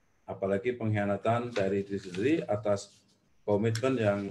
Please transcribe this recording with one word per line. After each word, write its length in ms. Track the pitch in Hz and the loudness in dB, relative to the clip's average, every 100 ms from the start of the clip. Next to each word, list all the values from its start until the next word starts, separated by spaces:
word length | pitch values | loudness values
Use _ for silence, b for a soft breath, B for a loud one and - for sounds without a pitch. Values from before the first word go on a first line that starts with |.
| _ _ | _ _
apalagi 500 | - 98 98 98 123 | -14 -4 0 0 0
pengkhianatan 800 | 120 110 107 101 101 113 117 120 | -2 0 0 0 0 2 0 0
dari 320 | 113 98 98 | -2 0 0
diri 160 | 98 98 | -2 -6
sendiri 340 | 95 87 123 160 - | -6 -2 2 2 0
atas 400 | 104 - 101 - - _ _ _ _ | -2 0 -2 -2 -20 _ _ _ _
komitmen 500 | - 104 113 110 131 131 | 0 2 2 0 0 2
yang, 200 | 104 101 101 | 2 2 0